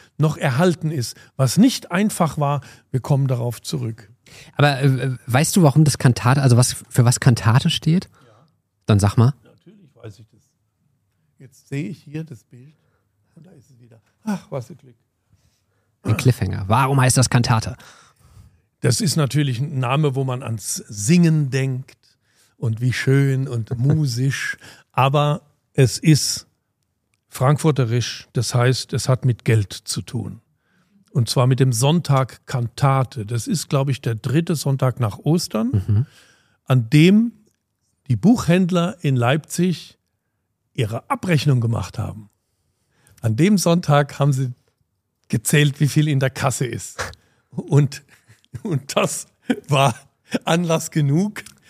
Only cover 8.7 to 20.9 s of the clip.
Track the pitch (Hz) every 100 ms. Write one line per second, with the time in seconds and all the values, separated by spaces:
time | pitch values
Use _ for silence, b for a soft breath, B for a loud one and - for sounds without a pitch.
8.7 | _ - 101 101 - 117 - _ _ _
9.7 | 208 165 113 113 101 110 104 _ _ _
10.7 | _ _ _ _ _ _ _ 131 _ _
11.7 | 139 190 170 - 151 160 123 _ 120 139
12.7 | 156 _ _ _ _ _ - 160 180 _
13.7 | 120 120 113 _ _ 220 190 - 143 113
14.7 | 151 127 _ _ _ _ _ _ _ _
15.7 | _ _ _ - 110 127 - 95 95 95
16.7 | 113 135 139 127 135 123 123 113 113 -
17.7 | - b b b b b b b _ _
18.7 | _ - 113 196 170 135 143 143 117 143
19.7 | 135 123 139 143 131 131 123 - 113 -
20.7 | - -